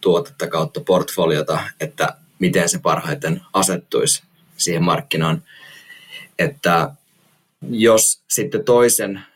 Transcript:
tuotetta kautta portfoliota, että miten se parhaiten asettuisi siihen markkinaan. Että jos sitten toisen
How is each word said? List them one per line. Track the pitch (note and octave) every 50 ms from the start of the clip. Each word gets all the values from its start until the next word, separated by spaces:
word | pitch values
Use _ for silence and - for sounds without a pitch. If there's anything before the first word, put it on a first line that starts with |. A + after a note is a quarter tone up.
tuotetta | - F#2+ E2+ E2+ E2+ - - - F2 E2
kautta | - F#2 D#2+ D2+ - D#2+
portfoliota, | - - F#2 F2+ F2+ - - F#2+ E2+ E2 D#2+ D2+ D2+ - F2+ - - - - -
että | - D#2+ - - D#2 - - _ _ _ _ -
miten | F#2 F2 - F2+ F2 -
se | G2 F2+
parhaiten | - E2+ D#2+ E2+ - D#2+ D2+ C#2+ - E2 - - - _ -
asettuisi | - F#3 F#3+ F3+ F3 - - - - - - - - _ _ _ _ _ _ _ -
siihen | - F2 E2+ E2 E2+
markkinaan. | F2 D#2+ - - - - E2 D#2+ D#2+ E2 - - _ - - - - - - - - - - - - - - - - _ -
Että | F3+ - - - - F2 E2+ E2 D#2+ - - - _ _ _ _ _ _ _ _ _ _ _ - - -
jos | A#2+ A2 A2 A2+ A2 A2 - - - - _ -
sitten | - A#2+ G#2 F2+ - G#2 -
toisen | - B2 A#2+ B2 A#2+ - - G#2+ G2+ G2 G2 - - _